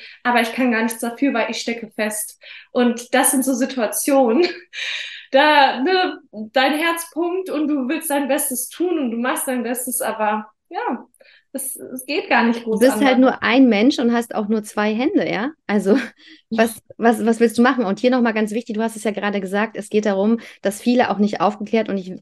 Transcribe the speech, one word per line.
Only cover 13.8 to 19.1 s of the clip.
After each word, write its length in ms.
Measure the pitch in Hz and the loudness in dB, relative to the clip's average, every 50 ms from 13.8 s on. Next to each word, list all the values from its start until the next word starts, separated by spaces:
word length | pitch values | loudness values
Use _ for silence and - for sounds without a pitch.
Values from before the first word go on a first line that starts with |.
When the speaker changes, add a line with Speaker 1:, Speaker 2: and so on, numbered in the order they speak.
| 226 269 311 - | 4 2 2 2
Speaker 2:
und 120 | 247 233 | 0 0
hast 220 | 233 233 233 - - | 0 0 -2 -2 -4
auch 140 | 214 214 202 | -4 -2 -2
nur 160 | 226 220 214 | -2 -2 -4
zwei 280 | - - 214 208 214 | -4 -4 -2 -2 0
Hände, 380 | 220 220 254 339 415 277 175 - | 0 0 0 0 0 0 -2 -2
ja? 220 | 165 180 220 294 - _ _ - | -2 -4 -4 -6 -8 _ _ -2
Also, 280 | 208 208 180 196 214 269 240 - - _ - - - - _ - | -2 0 2 2 2 2 0 -4 -12 _ -20 -20 -20 -20 _ -4
Speaker 1:
Ja. 80 | 226 220 | 0 0
Speaker 2:
was, 240 | 226 233 - - _ - - | 0 0 -2 -6 _ -20 -6
was, 280 | - 214 233 233 214 208 | 0 2 2 2 2 2
was 140 | 226 226 226 | 0 2 2
willst 180 | 233 233 226 | 2 2 4
du 60 | - | 4
machen? 220 | 240 254 269 247 226 | 4 4 4 2 0
Und 160 | 185 196 - | -2 -2 0
hier 100 | - 247 | 2 2
nochmal 240 | 254 254 233 233 208 | 2 2 2 2 0
ganz 160 | 214 220 190 | 0 -2 -2
wichtig, 240 | 208 240 233 - 214 | -2 -6 -6 -6 -4
du 80 | 214 | -4
hast 140 | 226 226 220 | -4 -4 -4
es 80 | 214 - | -4 -4
ja 80 | 220 | -4